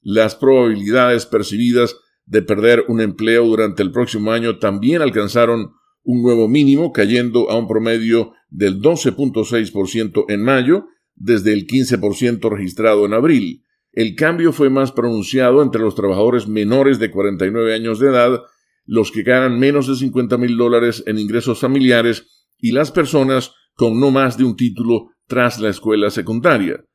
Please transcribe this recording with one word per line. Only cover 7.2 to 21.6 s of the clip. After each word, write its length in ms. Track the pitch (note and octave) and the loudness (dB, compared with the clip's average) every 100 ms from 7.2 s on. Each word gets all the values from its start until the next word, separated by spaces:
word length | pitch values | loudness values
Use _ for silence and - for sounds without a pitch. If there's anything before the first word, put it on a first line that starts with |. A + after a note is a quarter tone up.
| B2 A#2 A2+ | 0 0 0
a 80 | A2+ | -2
un 100 | A2+ | -2
promedio 640 | A2 A2+ A2+ A2+ A2+ G#2+ _ _ | -2 0 -2 0 0 0 _ _
del 320 | D2 G2 F#2+ | -2 -2 2
doce 320 | A2+ E3 C3 | 0 2 -2
punto 320 | - C#3 - | -2 -4 -2
seis 260 | G#2+ A#2+ G#2 | -2 -2 -4
por 180 | G#2 F#2+ | -4 -4
ciento 360 | A2 G#2+ F#2+ G2+ | -4 -4 -4 -2
en 140 | G#2 | -2
mayo, 440 | A2+ C3+ B2+ F#3 - _ _ _ | 0 0 2 0 0 _ _ _
desde 360 | G2 A2+ G2 | -2 0 2
el 160 | G#2+ F#2+ | 0 0
quince 280 | B2+ B2+ A#2+ | -2 0 0
por 200 | G2+ F#2+ | -2 -2
ciento 340 | B2 A#2 A2+ | -2 0 -2
registrado 560 | G#2 F#2 F2+ A2 G#2 G2+ | -4 -6 0 2 4 2
en 80 | |
abril. 480 | A2 D3 C#3+ F#2 - _ _ _ | 2 2 2 0 -10 _ _ _
El 240 | - A2+ F2 | -4 -4 0
cambio 340 | D#3 E3+ E3 | -2 0 0
fue 180 | D3+ C#3+ | 2 2
más 220 | C3+ C3+ | 2 -2
pronunciado 720 | - A#2+ A2+ G2 C3 B2+ C3 | -2 -4 -4 -4 0 2 4
entre 180 | C#3 A2+ | 2 0
los 140 | A2 | -2
trabajadores 540 | - G2+ F#2+ A2 B2+ G#2+ | -2 -2 0 2 0 -2
menores 500 | G#2+ G#2 B2+ C#3 B2 | -2 0 2 2 2
de 140 | A2 | -2
cuarenta 340 | F#2+ G2+ F#2+ F#2+ | -2 -4 -2 -4
y 60 | |
nueve 200 | A2+ A2+ | -2 -2
años 280 | A2 A2+ A2 | -2 -4 0
de 80 | C#3 | 2
edad, 340 | B2+ A#2+ B2 - _ _ _ | 4 2 0 -6 _ _ _
los 280 | - A2+ G#2 | -4 -2 -2
que 100 | G#2+ | -2
ganan 380 | G2+ B2+ C3 A#2+ | 0 0 2 0
menos 260 | C3+ C#3+ C3 | 2 0 -2
de 80 | |
cincuenta 440 | C3+ C3+ B2 B2 A#2+ | -2 -2 -2 -2 -2
mil 180 | B2 A#2 | -2 0
dólares 480 | A#2+ A#2+ A#2 A2+ - | 2 2 0 -2 -6
en 140 | G#2+ | -6
ingresos 400 | G#2 A#2 B2+ A2+ | -2 -4 -2 -2